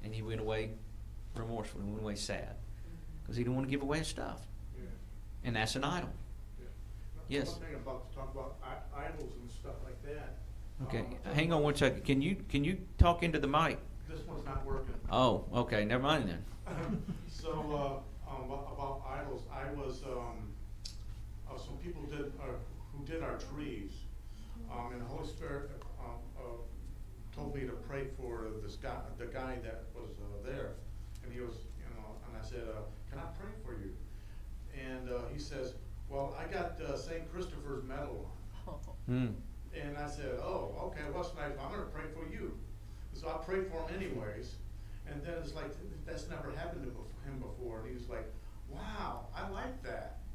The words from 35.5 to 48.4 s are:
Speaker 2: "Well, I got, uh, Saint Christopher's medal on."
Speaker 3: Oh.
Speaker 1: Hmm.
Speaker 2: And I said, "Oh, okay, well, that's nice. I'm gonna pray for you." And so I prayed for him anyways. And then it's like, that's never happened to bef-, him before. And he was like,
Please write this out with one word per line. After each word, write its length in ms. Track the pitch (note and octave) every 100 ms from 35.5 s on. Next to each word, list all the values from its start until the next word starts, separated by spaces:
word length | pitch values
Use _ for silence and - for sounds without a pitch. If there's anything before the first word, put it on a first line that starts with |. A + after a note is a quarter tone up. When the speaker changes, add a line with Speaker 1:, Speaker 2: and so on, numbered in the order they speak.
| C3+ B2+ - - - -
Speaker 2:
"Well, 260 | C#3 C#3 C#3
I 120 | E3
got, 300 | F3+ E3+ E3+
uh, 160 | D3 C#3
Saint 340 | D#3 E3 -
Christopher's 540 | F3 - C#3+ C#3+ C3
medal 460 | A#2+ C#3 C#3+ B2 - - - - -
on." 80 | - -
Speaker 3:
Oh. 60 | -
Speaker 1:
Hmm. 220 | - B2+ A#2+ G2 - - -
Speaker 2:
And 240 | D3+ C#3+ C#3+
I 100 | C#3+
said, 300 | - C3 B2
"Oh, 320 | - - - - -
okay, 160 | D3+ D3+
well, 120 | D3
that's 100 | -
nice. 180 | D3+ C#3+ C3+
I'm 100 | C#3
gonna 200 | G#3 -
pray 160 | D#3 D#3
for 120 | - -
you." 260 | - - - - - - - -
And 80 | -
so 80 | D#3+
I 160 | D#3+
prayed 220 | E3 F#3+ F#3
for 200 | E3 E3
him 140 | F#3
anyways. 540 | F#3+ - G#2+ G#2+ - - - - - - -
And 160 | C#3+
then 120 | D#3+
it's 200 | E3 C#3+
like, 160 | D#3 D3+ - - - E3
that's 240 | E3 -
never 200 | D3+ D3
happened 300 | C#3 - D3+
to 60 | C3+
bef-, 380 | - - - C#3
him 120 | C3+
before. 420 | - - - -
And 80 | B2+
he 60 |
was 140 | B2+ -
like, 160 | - - -